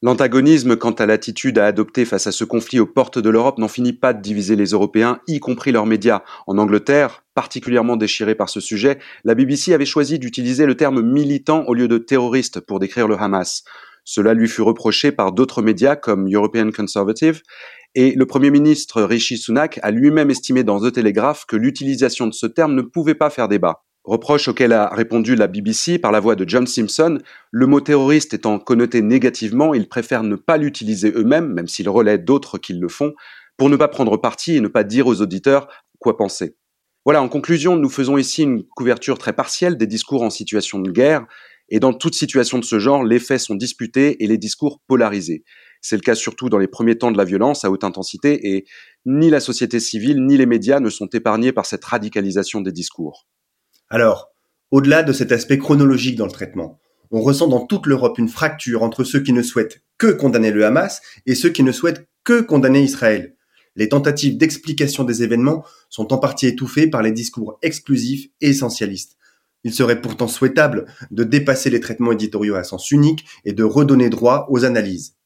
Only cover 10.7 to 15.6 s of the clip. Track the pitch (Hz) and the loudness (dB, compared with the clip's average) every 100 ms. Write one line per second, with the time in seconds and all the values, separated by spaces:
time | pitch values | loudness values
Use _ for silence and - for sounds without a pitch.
10.7 | 127 147 131 117 139 147 139 - 156 151 | 2 0 2 2 2 0 -2 0 -2 0
11.7 | 120 123 117 117 135 123 127 120 98 - | 0 2 0 2 0 2 -2 -2 -8 -6
12.7 | 98 95 - 110 101 98 98 90 - - | -4 -4 -2 -2 0 0 -2 -4 -10 -14
13.7 | - - _ - - 107 113 113 - 110 | -20 -20 _ -10 0 2 2 0 0 0
14.7 | 113 110 101 147 139 95 92 131 - | 0 0 0 0 0 -2 0 0 0